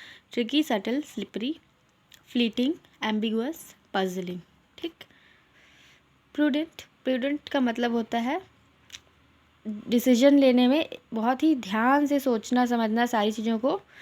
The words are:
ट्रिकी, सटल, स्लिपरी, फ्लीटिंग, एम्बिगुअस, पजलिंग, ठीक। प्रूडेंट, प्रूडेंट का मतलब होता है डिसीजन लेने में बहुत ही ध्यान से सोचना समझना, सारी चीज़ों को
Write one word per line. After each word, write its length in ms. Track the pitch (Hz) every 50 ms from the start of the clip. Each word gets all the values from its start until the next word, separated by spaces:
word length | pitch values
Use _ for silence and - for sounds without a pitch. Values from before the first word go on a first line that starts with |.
| - - - - _ _ -
ट्रिकी, 280 | 240 240 - 269 294 302
सटल, 380 | - 262 202 196 220 233 285
स्लिपरी, 540 | 302 - - - 196 - - 196 214 262 320 - _ _ _ _ _ _ _ _ _ _ - - _ _
फ्लीटिंग, 420 | - 247 240 226 220 - 247 269 349 - - - _ _ 254
एम्बिगुअस, 600 | 220 214 214 208 226 214 226 226 277 330 - - - - _ _ _ -
पजलिंग, 460 | 202 190 190 180 190 180 180 180 180 165 _ _ _ _ _ _
ठीक। 260 | - - 339 - _ - - _ _ _ _ _ _ _ _ _ _ _ _ _ _ _ _ _ _ _ _ _ _ _ _ _
प्रूडेंट, 460 | - 294 302 254 294 320 330 - - - - _ _ _
प्रूडेंट 460 | 262 262 254 233 277 285 294 - -
का 100 | - 285
मतलब 320 | 254 240 226 240 240 240
होता 260 | 233 233 220 - - 233
है 220 | 233 247 294 370 381 - _ _ _ _ _ _ _ _ - - - _ _ _ _ _ _ _ _ _ _ _ _
डिसीजन 720 | 214 214 208 - - 226 240 - 254 247 226 254 285 285 285
लेने 280 | 277 262 247 247 247
में 180 | 247 262 311 - - - - - _ -
बहुत 300 | 220 220 240 262 262 302
ही 120 | 320 311
ध्यान 500 | 254 214 190 196 220 226 247 269 285 294
से 120 | 269 294 277
सोचना 460 | 262 262 240 220 214 - 247 247 247
समझना, 400 | 233 240 233 226 214 214 233 240
सारी 260 | 240 247 220 208 214
चीज़ों 260 | 214 - 214 226 226 220
को 200 | 220 269 330 392 - _ - -